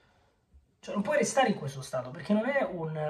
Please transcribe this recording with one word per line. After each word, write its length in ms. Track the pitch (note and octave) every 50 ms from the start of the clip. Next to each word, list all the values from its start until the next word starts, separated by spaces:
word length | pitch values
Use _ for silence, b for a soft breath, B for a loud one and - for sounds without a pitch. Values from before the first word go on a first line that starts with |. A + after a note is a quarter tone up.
| b b b b b b b _ _ _ _ - - _ _ _
Cioè, 120 | - - -
non 100 | G#3 G3
puoi 140 | D4 D4+ D4
restare 300 | A3 - - C#4 B3+ A3+
in 80 | F#3+
questo 260 | - D3+ C#3 - C#3
stato, 300 | C3 - - C3 B2 B2+
perché 220 | C3 E3+ D3+ - G#3
non 160 | G#3+ A3+ C4
è 140 | C#4+ C#4 A3+
un, 360 | F3+ F#3+ F3 D#3+ D#3+ D#3 D#3 D3+ D3+